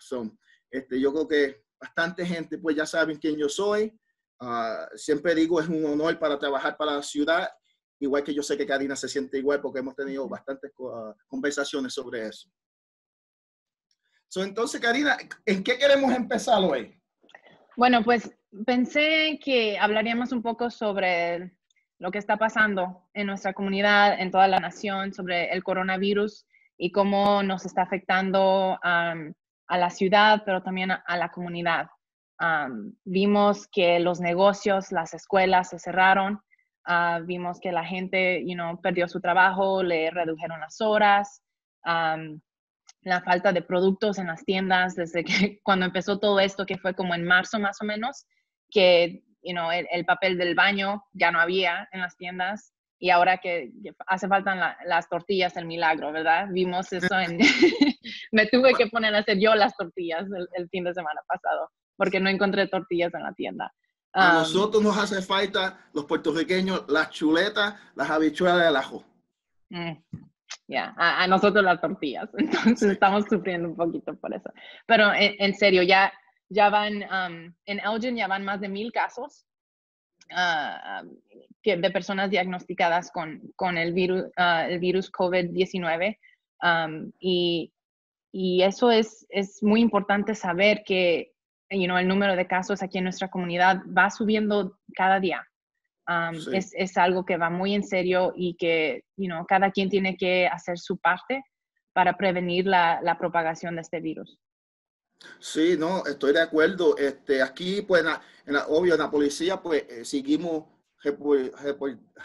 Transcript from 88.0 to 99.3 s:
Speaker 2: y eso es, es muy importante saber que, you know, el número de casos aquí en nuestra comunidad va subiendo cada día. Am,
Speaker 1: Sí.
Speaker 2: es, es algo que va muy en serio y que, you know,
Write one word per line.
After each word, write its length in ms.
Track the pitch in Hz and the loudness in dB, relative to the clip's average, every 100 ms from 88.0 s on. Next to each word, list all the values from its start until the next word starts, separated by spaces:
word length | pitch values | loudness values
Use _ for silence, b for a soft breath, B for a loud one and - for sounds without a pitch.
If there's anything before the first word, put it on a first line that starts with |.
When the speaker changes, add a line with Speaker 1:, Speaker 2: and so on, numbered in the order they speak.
| _ _ _ | _ _ _
Speaker 2:
y 300 | 190 185 180 | -4 0 2
eso 280 | 190 190 247 | 2 4 4
es, 360 | 226 220 - - | 4 2 -6 -8
es 340 | 196 196 - | -6 -6 -2
muy 180 | 208 220 | 2 4
importante 540 | 233 202 196 202 208 | 4 2 0 -2 0
saber 480 | 208 190 170 208 208 | -4 -4 2 2 2
que, 480 | - 185 180 151 - _ _ _ - | 0 0 2 0 -4 _ _ _ -8
you 160 | 196 180 | -2 0
know, 100 | 180 | 2
el 80 | 185 | 2
número 280 | 196 202 185 | 2 2 0
de 100 | 180 | 0
casos 360 | 185 185 196 | -2 -2 -4
aquí 160 | 185 185 | -4 -4
en 60 | |
nuestra 240 | 185 180 185 | -4 -4 -6
comunidad 480 | 185 180 175 185 190 - | -6 -4 2 2 2 0
va 240 | 180 196 | 2 2
subiendo 680 | - 208 214 214 208 190 - _ | 2 0 0 2 0 -2 -8 _
cada 260 | - 190 190 | -2 2 2
día. 260 | 190 143 - _ _ _ _ _ - | 0 -4 -10 _ _ _ _ _ -4
Am, 280 | 170 165 165 | -4 -4 -8
Speaker 1:
Sí. 140 | 165 | -4
Speaker 2:
es, 200 | 190 185 | -4 -4
es 220 | - 190 202 | -6 -4 2
algo 260 | 180 185 | 2 2
que 140 | 185 170 | -2 -2
va 100 | 170 | 0
muy 240 | 175 196 | -2 -2
en 80 | 202 | -2
serio 500 | 196 185 180 180 180 175 | -2 -2 0 2 0 -2
y 200 | 180 170 | -6 -2
que, 480 | 170 165 156 120 _ - | 0 0 0 -4 _ -8
you 100 | |
know, 200 | 185 | -6